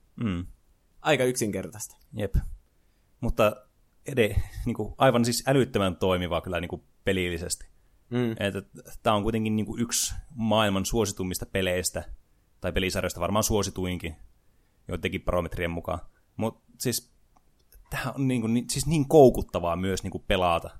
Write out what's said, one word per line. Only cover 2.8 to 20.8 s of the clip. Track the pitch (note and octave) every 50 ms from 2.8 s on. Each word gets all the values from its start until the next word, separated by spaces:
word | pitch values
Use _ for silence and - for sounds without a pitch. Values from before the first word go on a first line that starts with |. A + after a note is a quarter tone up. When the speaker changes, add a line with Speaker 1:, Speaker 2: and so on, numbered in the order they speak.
| _ _ _ _ _ _ _ _
Speaker 1:
Mutta | B2 A#2 A2 - A2 G#2 - - - _ _ _ _ _ _ _ _
ede-, | - C#3 B2 A2 G2+ G2+ - - - - - -
niinku, | B2 A2 - A2 G2+ - -
aivan | C3 C3+ A#2 A#2+ A#2
siis | A#2 A#2+ - -
älyttömän | C3 C#3 C#3 A#2+ - - G#2+ G2 F#2+ E2+
toimivaa | - G2+ F#2 F#2 F2+ F2+ E2 E2+ D#2+
kyllä | - F#2+ F2+ E2+
niinku | F2 E2 F2+ D#2+ - _ _ _ _
pelillisesti. | G2+ F#2+ F#2 F2+ F2 F2 E2 F2 - - - - - - _ _ _ _ _ _ _
Speaker 2:
Mm. | A#2+ B2 B2 A#2 A2+
Speaker 1:
Että | - G#2 G2+ F#2+ G2+ - - - E2 - - - - -
tää | A#2 G#2+
on | G#2 G2
kuitenkin | A2+ A2+ A2 A2 A2 G#2+
niinku | A2 G#2 G#2 G#2+ A#2
yksi | A#2 A#2 - - - - - - - - -
maailman | B2 A2+ A2 G#2+ A2 A2 G2+ G2 F#2+ F#2+
suosituimmista | - A2+ A#2 G#2+ G2 G2 - F#2+ F#2 F2+ - -
peleistä, | - - G2 F#2+ F#2 F2+ F#2 F2+ - - E2 - - - - _ _ _ _ _ _ _ _
tai | - F#2 E2
pelisarjoista | F#2+ F#2+ F#2 F2+ G2 F2+ F2 - E2+
varmaan | F2 E2+ G2+ G#2+ A2
suosituinkin, | - A2+ G#2 F#2+ G2 - - F#2 F2+ F2+ E2+ - E2 D#2+ - - - _ _ _ _ _ _ _ _ _ _ _ -
joidenkin | F2+ E2+ F#2 F#2 F2+ F2+ -
barometrien | - F2+ F2+ E2+ E2 - - F2 E2+
mukaan. | E2+ E2+ - - E2+ E2 - - - _ _ _ _
Mut | - A2 A2+ - _ _ _ - -
siis | - C3 A2 - - _ _ _ _ _ _ _ _ _ _ _ _ _ _ - - _
tää | - - - B2+ -
on | C3 C#3 C3
niinku | B2+ B2 G#2+
ni-, | A2 A#2 B2 A#2+ -
siis | - C#3 C3
niin | C#3 E3+ D#3 C#3 C3+
koukuttavaa | D#3 D#3+ C#3 B2 - - F2 - - F2 F2 E2+ E2
myös | F2 F#2 G2 F#2+ - -
niinku | F#2+ F2+ F#2
pelata. | - - G#2 F#2 F#2 F2 E2+ E2 - F2 - -